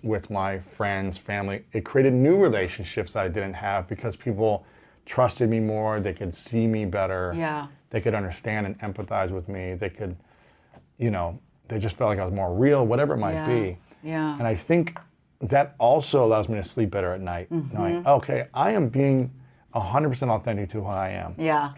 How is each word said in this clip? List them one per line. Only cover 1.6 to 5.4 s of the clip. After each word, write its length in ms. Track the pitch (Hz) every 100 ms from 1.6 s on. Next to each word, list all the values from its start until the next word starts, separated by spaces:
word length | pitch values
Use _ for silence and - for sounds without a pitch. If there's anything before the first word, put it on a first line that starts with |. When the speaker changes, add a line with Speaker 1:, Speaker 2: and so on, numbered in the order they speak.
| -
Speaker 1:
It 100 | 113
created 280 | - 139 135
new 240 | 127 139 190
relationships 800 | 185 107 90 - 95 - 92
that 100 | 110
I 40 | 95
didn't 260 | 95 98
have 340 | 92 101 98 90
because 260 | 107 120 -
people 480 | - 101 110 101 - - _ _ -
trusted 420 | - 123 -